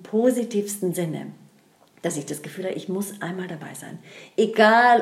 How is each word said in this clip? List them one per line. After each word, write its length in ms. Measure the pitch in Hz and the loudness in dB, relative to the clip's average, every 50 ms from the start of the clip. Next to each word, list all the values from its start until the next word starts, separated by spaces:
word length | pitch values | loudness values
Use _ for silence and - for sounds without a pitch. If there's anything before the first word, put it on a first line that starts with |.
| - | -12
positivsten 920 | - - 220 233 254 247 240 226 226 - 202 202 - - - 190 180 165 | -4 -2 2 2 2 2 0 -4 -2 -2 -4 -4 -4 -6 -4 -4 -4 -2
Sinne, 320 | 175 170 160 147 139 139 143 - - - _ _ _ _ _ _ _ _ _ _ _ - | -2 -4 -4 -4 -8 -10 -12 -16 -18 -20 _ _ _ _ _ _ _ _ _ _ _ -6
dass 120 | 170 151 | -6 -6
ich 120 | 147 135 | -6 -8
das 160 | - 147 - - | -10 -12 -12 -12
Gefühl 220 | 156 - 190 185 | -14 -12 -8 -8
habe, 100 | 185 - | -8 -8
ich 140 | - - - | -8 -8 -6
muss 320 | 180 190 202 - - - - | -6 -6 -6 -6 -8 -10 -10
einmal 240 | 170 185 185 180 | -10 -8 -8 -10
dabei 260 | 175 165 151 151 - - | -10 -12 -12 -14 -16 -16
sein. 240 | - - - - - - - - - - - _ | -16 -16 -16 -16 -18 -18 -20 -20 -20 -20 -8 _
Egal, 640 | - 226 214 - - 220 214 226 233 240 247 240 233 | 0 0 2 6 6 6 8 8 6 8 8 6 6